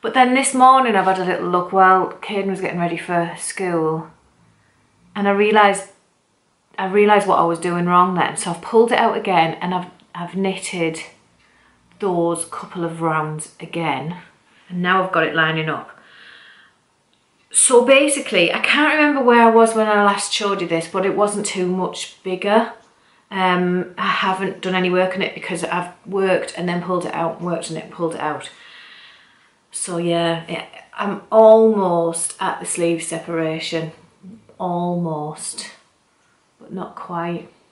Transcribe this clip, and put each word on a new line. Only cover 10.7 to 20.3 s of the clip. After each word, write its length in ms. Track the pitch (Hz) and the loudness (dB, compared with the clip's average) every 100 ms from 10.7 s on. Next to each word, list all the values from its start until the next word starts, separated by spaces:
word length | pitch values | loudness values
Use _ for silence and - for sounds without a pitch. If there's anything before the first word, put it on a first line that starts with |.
| 185 165 160 - - _ _ _ _ _ _ _ _ | -4 -4 -4 -14 -20 _ _ _ _ _ _ _ _
those 460 | 202 175 170 165 - | -4 0 0 -2 -6
couple 400 | - - 185 170 | -12 -12 -8 -8
of 160 | 165 | -4
rounds 540 | 165 156 156 151 - _ | -2 -2 -4 -8 -12 _
again, 600 | 165 170 165 135 147 175 - _ _ _ _ | -10 -6 -4 -4 -6 -10 -16 _ _ _ _
and 120 | 180 | -4
now 220 | 180 185 | 0 0
I've 80 | 185 | 0
got 140 | 170 160 | 0 0
it 100 | 165 | 0
lining 320 | 160 160 156 | 0 0 -4
up. 220 | 135 - - _ - - - - - _ _ _ _ _ _ _ _ _ | -6 -10 -20 _ -20 -20 -20 -20 -20 _ _ _ _ _ _ _ _ _
So 320 | - - 247 240 | 0 4 4 8
basically, 640 | 277 294 285 - 202 170 | 6 6 0 -2 0 0
I 80 | - | 0
can't 360 | - - 302 302 | 0 2 2 2
remember 260 | 294 277 | 2 2
where 220 | 247 240 | 4 6
I 60 | 226 | 6
was 240 | 226 226 220 | 6 4 4
when 120 | 214 | 2
I 160 | 208 | 4
last 300 | 208 202 - | 4 2 -4